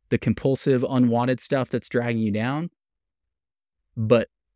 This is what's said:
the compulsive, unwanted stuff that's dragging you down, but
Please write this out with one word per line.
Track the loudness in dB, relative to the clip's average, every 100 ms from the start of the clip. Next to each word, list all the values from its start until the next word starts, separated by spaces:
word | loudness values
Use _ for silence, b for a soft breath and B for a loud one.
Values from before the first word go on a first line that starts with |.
| _
the | -2
compulsive, | 0 0 0 0 2 0 2
unwanted | 2 2 2 0 -2
stuff | -2 -2 -2
that's | -6 -2
dragging | -2 -2 0
you | 0
down, | 0 -2 -4 -6 -12 _ _ _ _ _ _ _ _ _ _ _ -6
but | 2 2 2 _ _